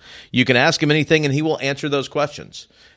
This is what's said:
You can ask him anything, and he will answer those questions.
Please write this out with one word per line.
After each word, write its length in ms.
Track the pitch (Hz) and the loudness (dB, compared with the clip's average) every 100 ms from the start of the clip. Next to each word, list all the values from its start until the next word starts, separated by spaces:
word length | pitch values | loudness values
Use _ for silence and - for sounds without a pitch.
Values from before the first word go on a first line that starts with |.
| - - - | -20 -20 -4
You 140 | 123 | 0
can 120 | 127 123 | 2 4
ask 260 | 151 - | 4 2
him 80 | 151 | 2
anything, 340 | 151 139 160 | 2 2 0
and 100 | 147 | 2
he 80 | 139 | -2
will 160 | 156 151 | -2 -2
answer 280 | 139 139 151 | -4 -4 -4
those 200 | 139 131 | -4 -4
questions. 600 | 151 147 - 60 - - _ - | -4 -4 -6 -18 -18 -20 _ -20